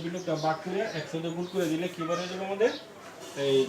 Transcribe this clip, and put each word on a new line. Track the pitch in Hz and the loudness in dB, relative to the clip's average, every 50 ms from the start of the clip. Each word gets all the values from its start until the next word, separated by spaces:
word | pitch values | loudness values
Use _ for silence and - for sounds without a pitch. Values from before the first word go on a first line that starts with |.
বিনিয়োগটা | 160 175 180 180 - 170 156 | -2 -2 -4 -2 -2 -2 0
ভাগ | 147 151 156 160 - - | 2 2 2 2 2 -2
করে | 185 185 202 226 220 - 160 | -2 -2 0 0 0 -2 -4
একশো | 143 - 165 165 | -4 -4 -4 -4
দিয়ে | 165 170 165 | -2 -2 -2
গুণ | 175 180 175 | -2 -4 -2
করে | - 185 175 156 | 0 0 2 2
দিলে | 160 160 180 180 | 2 2 0 -2
কি | - 170 | -2 -4
বার | 165 160 170 170 | -2 0 0 0
হয়ে | 180 180 | 0 -4
যাবে | 185 185 196 196 | -4 -4 -4 -4
আমাদের? | 202 196 220 269 - - - - - - - - - - - - - | 2 4 4 4 4 0 -8 -14 -16 -16 -16 -16 -14 -14 -14 -8 -4
এই | 139 139 139 135 135 131 | 0 4 6 6 6 6